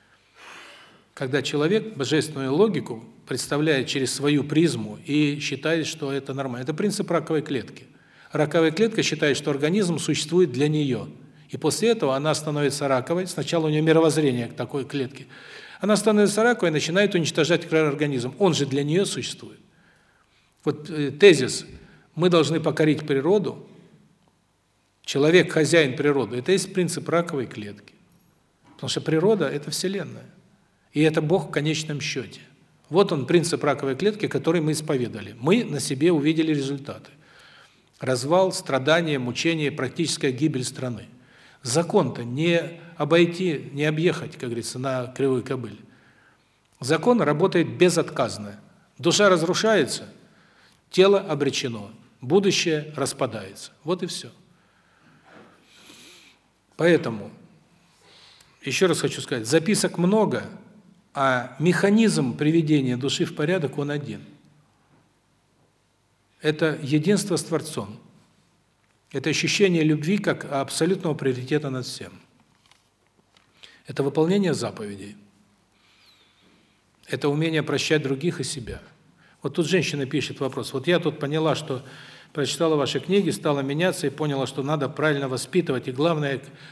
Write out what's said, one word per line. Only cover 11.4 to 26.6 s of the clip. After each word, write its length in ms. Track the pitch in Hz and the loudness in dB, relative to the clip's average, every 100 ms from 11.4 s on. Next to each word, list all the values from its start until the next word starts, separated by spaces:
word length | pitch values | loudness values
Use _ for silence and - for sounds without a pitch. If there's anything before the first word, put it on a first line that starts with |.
| - | -14
И 80 | - | -4
после 320 | 156 - 220 | -2 2 2
этого 260 | 226 143 135 | 2 0 0
она 200 | 156 151 | 0 0
становится 520 | 156 147 143 - 143 | -2 0 0 0 0
раковой. 380 | 131 127 175 185 | 0 0 -4 -4
Сначала 400 | 165 151 170 156 | -6 -2 -2 0
у 40 | |
неё 120 | 151 | 2
мировоззрение 680 | 160 160 160 143 147 123 117 | 4 6 6 4 2 0 -4
к 40 | |
такой 320 | - 117 143 127 | -8 -6 -6 -6
клетке. 400 | 143 127 - - - - - - - | -6 -6 -10 -20 -20 -20 -20 -20 -4
Она 160 | 196 208 | 0 2
становится 480 | 214 208 202 208 | 4 6 6 4
раковой 260 | 233 233 170 | 4 4 2
и 40 | |
начинает 420 | 151 - 180 202 180 | 2 2 4 4 2
уничтожать 560 | 147 - 147 170 - | 2 2 4 2 2
организм. 640 | 160 156 139 147 131 123 - | 2 2 2 0 0 -4 2
Он 160 | 190 | 2
же 120 | 135 135 | 4 0
для 180 | 135 | 0
неё 220 | 147 175 196 | 2 2 0
существует. 540 | 131 - - 107 80 _ _ _ _ _ _ _ _ _ _ 151 | -4 -8 -10 -16 -20 _ _ _ _ _ _ _ _ _ _ -4
Вот, 240 | - - | -4 -6
э, 220 | 151 143 | -4 -4
тезис 540 | 147 196 143 120 - - - - - _ - | 8 8 8 4 -4 -10 -18 -20 -20 _ 0
«мы 140 | 180 | 4
должны 300 | 175 139 160 | 4 4 0
покорить 480 | 156 151 156 135 151 | 0 2 2 2 0
природу», 580 | 135 151 208 139 - - - - _ _ _ _ _ _ _ _ _ _ _ - | 0 2 2 0 -8 -16 -20 -20 _ _ _ _ _ _ _ _ _ _ _ -6
«человек – 480 | 139 151 180 165 | 0 4 6 4
хозяин 420 | 160 143 170 139 120 | 2 4 4 4 2
природы», 420 | 143 139 104 120 | 0 2 0 -2
это 140 | 127 | 0
есть 220 | 196 | 0